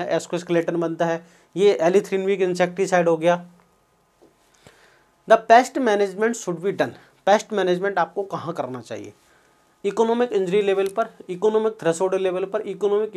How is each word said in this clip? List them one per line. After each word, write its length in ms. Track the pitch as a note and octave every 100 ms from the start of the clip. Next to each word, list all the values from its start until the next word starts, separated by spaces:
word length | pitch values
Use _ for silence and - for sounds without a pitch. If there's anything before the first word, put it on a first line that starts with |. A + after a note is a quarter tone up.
एक्सोस्केलेटन 720 | - D#3+ - F3 F3 E3+ E3 F3
बनता 300 | E3 E3 E3+
है। 180 | E3 F3 _ _ E3
ये 160 | G3+ G3+
एलिथ्रिन 420 | E3 F#3+ G3 F#3+ F#3+
भी 60 |
एक 80 | G3
इंसेक्टिसाइड 680 | F#3 F3+ F3+ F3+ F#3+ F3+ E3+
हो 80 | E3
गया। 280 | E3 F3 - _ _ _ _ _ _ _ - _ _ _ - _ _ _ _ _ -
The 100 | A3
pest 360 | - A#3 B3+ D#4+
management 540 | B3 G#3 G3+ F#3 A3 A#3
should 220 | - F3
be 80 | F#3+
done, 180 | D3 C3+ - - _ -
पेस्ट 260 | G#3 -
मैनेजमेंट 460 | G#3 F#3 F3+ G3 F#3+
आपको 240 | E3 -
कहाँ 280 | G3 E3 C3+
करना 260 | E3 B2+ B2+
चाहिए? 320 | - G#2+ G#2 - _ _ _ _ _ _
इकोनॉमिक 480 | G3+ G3+ A3+ A#3 B3
इंजरी 280 | G3+ F#3 F#3+
लेवल 260 | G3 G3 G3 A3+
पर, 120 | A3 - -
इकोनॉमिक 460 | F3+ G#3+ A3 A3 A3
थ्रेशोल्ड 340 | E3 E3 F#3+ F#3
लेवल 280 | F#3 F3+
पर, 160 | F#3 G#3+
इकोनॉमिक 540 | G3+ F#3 G3+ G3+ G#3+